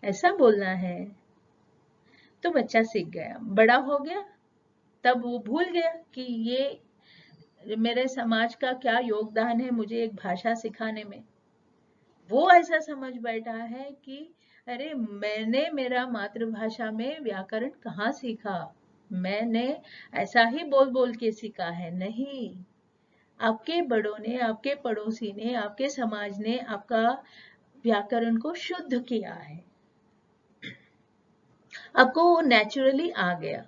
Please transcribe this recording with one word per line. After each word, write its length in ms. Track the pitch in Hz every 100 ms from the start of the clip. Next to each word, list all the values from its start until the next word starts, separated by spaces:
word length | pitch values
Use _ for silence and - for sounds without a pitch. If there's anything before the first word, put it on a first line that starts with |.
ऐसा 280 | 208 196 349
बोलना 360 | 392 262 208 196 185
है। 280 | 185 175 190 202 _ _ _ _ _ _ _ _ _ _ _ _
तो 80 | 349
बच्चा 320 | 320 226 233
सीख 260 | 226 226 170
गया, 280 | 175 156 -
बड़ा 360 | 226 196 220 247
हो 200 | 262 285
गया, 260 | 277 370 403 - _ _ _ _ _ _
तब 180 | - 247
वो 140 | 240 240 208
भूल 180 | 277 349
गया 240 | 349 330 330 -
कि 80 | -
ये 1500 | 254 233 226 254 277 - _ _ _ - - - - _ - 220
मेरे 280 | 226 240 262
समाज 460 | 262 240 226 233
का 180 | - 254
क्या 240 | 254 254 226
योगदान 640 | 247 214 214 220 233 233
है 100 | 254
मुझे 320 | 240 202 233
एक 100 | 226 208
भाषा 380 | 196 180 226
सिखाने 500 | 226 226 - 220 220
में। 180 | 208 202 - _ _ _ _ _ _ _ _ _ _
वो 200 | 220 349
ऐसा 280 | 359 339 320
समझ 320 | 311 285 262 247
बैठा 340 | 233 226 226
है 380 | 226 226 240 277 285
कि 140 | - 269 311 _ _ _ -
अरे 260 | 247 294
मैंने 760 | 294 220 202 208 214 220 247 311
मेरा 340 | 302 254 247 254
मातृभाषा 840 | 233 202 226 226 220 220 220 233
में 300 | 220 240 311
व्याकरण 500 | 269 190 190 220 247 -
कहाँ 260 | - 165 214
सीखा, 640 | 285 247 220 208 185 156 - _ _ _
मैंने 540 | 185 185 202 233 226 247 302 - - -
ऐसा 300 | - 202 240 233
ही 180 | 262
बोल 260 | 330 277 269
बोल 240 | 254 247
के 160 | 226 233
सीखा 360 | 220 220 - 175
है। 200 | 175 175 180
नहीं, 580 | 185 226 277 277 220 180 180 _ _ _ _ _ _ _
आपके 400 | 226 220 - 330
बड़ों 340 | 311 233 208 208
ने, 200 | 214 247
आपके 340 | 240 220 269
पड़ोसी 580 | 285 247 214 214 226 214
ने, 220 | 196 220
आपके 340 | 247 208 - 269
समाज 500 | 277 226 214 208 196
ने 180 | 214 247
आपका 520 | 247 208 - 226 226 269 - - - _ _ _
व्याकरण 520 | 233 208 202 233 233 226
को 180 | 294
शुद्ध 480 | 349 - 359 - 247
किया 320 | 247 233 185
है, 260 | 170 151 156 - _ _ _ _ _ _ _ _ _ - - _ _ _ _ _ _ _ _ _ - - -
आपको 260 | 254 320
वो 160 | 349 339
नेचुरली 680 | 320 233 214 277 262 269 339
आ 220 | - 180
गया। 300 | 175 160 147